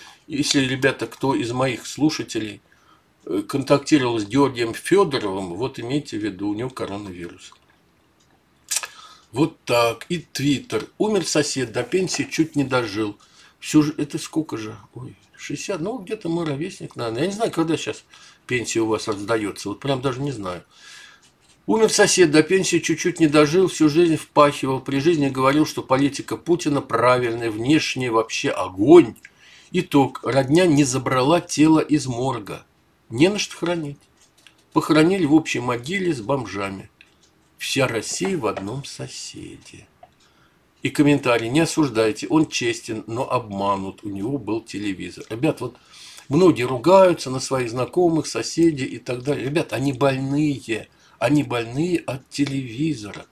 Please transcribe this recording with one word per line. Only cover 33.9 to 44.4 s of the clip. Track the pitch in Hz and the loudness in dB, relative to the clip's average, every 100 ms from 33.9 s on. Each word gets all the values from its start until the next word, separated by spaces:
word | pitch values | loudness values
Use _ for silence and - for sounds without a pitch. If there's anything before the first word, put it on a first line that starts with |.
| 143 _ _ _ _ _ _ _ | -12 _ _ _ _ _ _ _
Похоронили | 160 - 156 160 196 147 | -2 2 4 4 4 4
в | |
общей | 156 156 127 | 4 2 -4
могиле | 123 120 127 196 180 | -4 -6 -4 -4 -2
с | 135 | -4
бомжами. | 101 139 107 98 98 98 - _ _ _ _ _ _ _ | -2 -4 -4 -6 -6 -8 -14 _ _ _ _ _ _ _
"Вся | - 135 123 | -4 0 0
Россия | 113 - - 190 175 | 0 -6 -4 -4 -2
в | 107 | -2
одном | 95 98 135 | -4 -8 -8
соседе". | - - 127 - - - 85 85 - - _ _ - _ _ _ _ _ _ _ | -10 -14 -14 -12 -14 -16 -16 -18 -20 -20 _ _ -20 _ _ _ _ _ _ _
И | 127 | -6
комментарий. | - 143 143 135 120 117 | 2 4 4 2 0 2
Не | 147 | 0
осуждайте, | 160 - 143 110 110 107 - | 0 0 0 2 0 -2 0
он | 156 156 | 2 2
честен, | - 120 113 - 110 - | 0 -4 -4 -8 -10 -6
но | 117 131 | -8 -4
обманут. | 127 110 98 101 98 95 - | -4 -4 -4 -2 -2 -4 -10
У | 104 | -12
него | 98 107 | -8 -6
был | 139 | -6